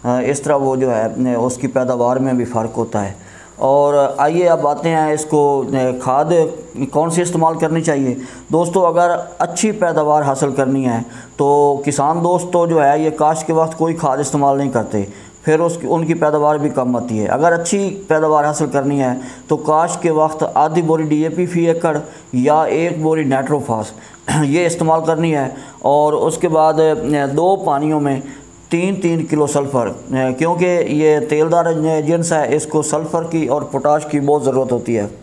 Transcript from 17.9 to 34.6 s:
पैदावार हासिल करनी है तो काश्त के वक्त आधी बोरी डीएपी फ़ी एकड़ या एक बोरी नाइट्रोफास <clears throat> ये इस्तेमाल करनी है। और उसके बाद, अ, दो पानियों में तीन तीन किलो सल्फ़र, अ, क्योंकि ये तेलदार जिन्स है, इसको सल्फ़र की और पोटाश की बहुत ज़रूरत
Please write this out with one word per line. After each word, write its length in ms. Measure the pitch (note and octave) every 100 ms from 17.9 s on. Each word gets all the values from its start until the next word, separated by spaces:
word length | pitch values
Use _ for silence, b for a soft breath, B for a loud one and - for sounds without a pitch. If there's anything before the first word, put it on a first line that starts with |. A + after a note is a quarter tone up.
| - -
पैदावार 360 | D#3 D#3 D3+ D3
हासिल 220 | D3+ D3
करनी 300 | C#3 C#3 C#3+
है 200 | C3 B2 B B -
तो 80 | D3+
काश्त 420 | - D#3 E3+ E3+
के 60 | E3+
वक्त 320 | D#3 D#3 D#3 D#3+ -
आधी 240 | D#3 E3
बोरी 220 | D#3+ D#3+
डीएपी 420 | D#3 D3+ D#3+ E3+ F3
फ़ी 180 | F3 E3+
एकड़ 320 | E3 E3+ D3 - B B B2+
या 300 | B2+ D3+ D#3
एक 360 | C#3+ E3+ D#3+
बोरी 200 | D#3 D#3+ C#3+
नाइट्रोफास 680 | C3+ C3 D3 A#2 A2+ G#2+ - B B -
<clears throat> 140 | D3
ये 220 | D3 D#3 F3
इस्तेमाल 360 | E3+ D#3+ D#3+
करनी 300 | D#3+ D#3+ E3
है। 240 | D3+ C3 B B B -
और 300 | D3 D3+ D3+
उसके 320 | D#3+ D#3 F3
बाद, 320 | D#3+ D#3 D#3
अ, 460 | D#3 D3+ C#3 D3 C#3
दो 280 | C#3+ F3 F#3+
पानियों 440 | E3 C#3+ D3+ D3+
में 220 | C#3+ C3 B B B - -
तीन 240 | E3+ F#3 F#3+
तीन 280 | F3+ E3
किलो 240 | D3+ D3+ C#3+
सल्फ़र, 400 | D3 C#3 C3+ G#2+
अ, 60 | - - C3 C3 B2+
क्योंकि 280 | D#3+ F3 F3+ F3 -
ये 260 | D3 D#3 D3+
तेलदार 520 | D3+ D3+ D#3+ E3+ E3+ D#3+ D#3 D#3
जिन्स 300 | D3 E3+ E3
है, 220 | D#3+ C3 D3
इसको 260 | D3+ D#3+
सल्फ़र 420 | C#3+ D3+ D#3+ E3+
की 240 | E3 E3 C3+
और 160 | C#3+
पोटाश 420 | C3+ C3+ D3 D3+ D3+
की 140 | D3
बहुत 240 | C#3 D3
ज़रूरत 280 | C3 C3